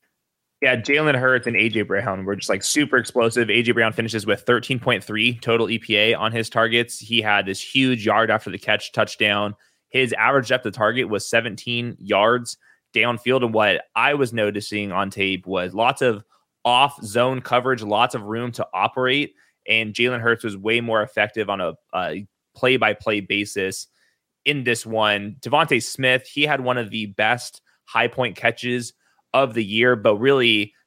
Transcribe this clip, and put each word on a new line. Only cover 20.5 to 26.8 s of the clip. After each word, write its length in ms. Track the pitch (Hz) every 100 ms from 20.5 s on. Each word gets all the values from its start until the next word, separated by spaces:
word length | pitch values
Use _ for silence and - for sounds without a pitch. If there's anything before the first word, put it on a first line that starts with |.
| 98
way 240 | 104 117
more 200 | 117 110
effective 460 | 104 - 107 113 101
on 140 | 98
a, 100 | 87 80 _
a 320 | 92 87 87 104 _ _
play-by-play 640 | - 127 131 110 101 - 107
basis 680 | 92 104 101 101 95 - - _ _ _ _ _
in 200 | 143 147
this 200 | 123 113
one. 520 | 113 110 107 101 101 -
Devontae 420 | 120 147 160 123
Smith, 440 | - - 131 127 131
he 160 | -
had 180 | 147 139
one 160 | 127
of 140 | 123